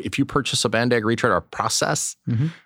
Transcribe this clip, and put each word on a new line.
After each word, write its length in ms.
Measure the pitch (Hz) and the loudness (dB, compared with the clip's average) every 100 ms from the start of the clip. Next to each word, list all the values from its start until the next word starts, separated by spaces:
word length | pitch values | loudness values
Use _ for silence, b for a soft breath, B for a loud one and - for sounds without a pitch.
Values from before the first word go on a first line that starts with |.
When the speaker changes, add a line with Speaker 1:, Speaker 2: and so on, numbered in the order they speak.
| 104 | -4
Speaker 1:
if 120 | - | -2
you 60 | |
purchase 400 | 139 143 131 - | 0 0 -2 -2
a 60 | 117 | 0
Band 240 | 110 123 | 2 2
Egg 100 | 120 | 2
retread 300 | 107 113 123 | 2 2 2
or 80 | 87 | 2
process, 760 | - - 113 - - 156 - - - | 0 -4 -2 0 0 0 -4 -6 -4
Speaker 2:
Mm-hmm. 180 | 117 156 B | 0 -2 B